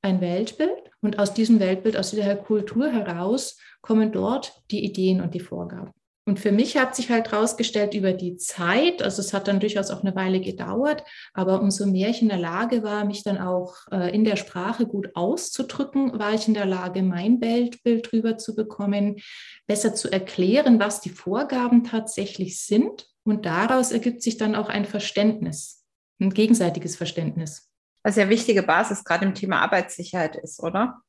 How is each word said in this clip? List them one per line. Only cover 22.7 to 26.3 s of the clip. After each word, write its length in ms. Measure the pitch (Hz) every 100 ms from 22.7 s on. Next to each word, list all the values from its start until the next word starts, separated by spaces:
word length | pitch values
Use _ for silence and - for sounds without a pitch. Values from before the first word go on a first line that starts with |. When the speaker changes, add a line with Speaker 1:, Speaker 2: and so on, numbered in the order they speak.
| 208 339 - - _
Speaker 1:
Und 240 | - 208 180
daraus 460 | 165 226 262 247
ergibt 280 | 233 240 233
sich 160 | - 226
dann 200 | 214 208
auch 120 | 208
ein 160 | 202
Verständnis, 1000 | 202 208 - - 208 214 170 151 - - _ _ _ _
ein 100 | 190